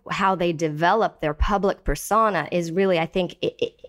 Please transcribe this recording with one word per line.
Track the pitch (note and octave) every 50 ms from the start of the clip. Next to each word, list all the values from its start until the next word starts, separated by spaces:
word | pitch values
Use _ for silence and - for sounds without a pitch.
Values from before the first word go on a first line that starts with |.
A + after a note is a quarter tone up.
| _ -
how | - - G3+ F#3+ F#3+
they | E3+ F3+ F3
develop | E3 D3+ E3 D#3 D3 D3+ E3+ F3 G3+ A3+ G3 E3 - -
their | D#3+ D3
public | D3+ - - F3+ G3+ F#3+ F#3 F#3+ - - -
persona | D3 C#3+ - - - G3+ A3 A3+ G#3+ F#3+ D#3+ D3 -
is | - F3 E3+ E3
really, | D#3+ F#3+ G3 F#3+ F3+ D#3+
I | E3
think, | - - F#3+ F3+ D#3+ - -
e-, | - - - - - - _ _ -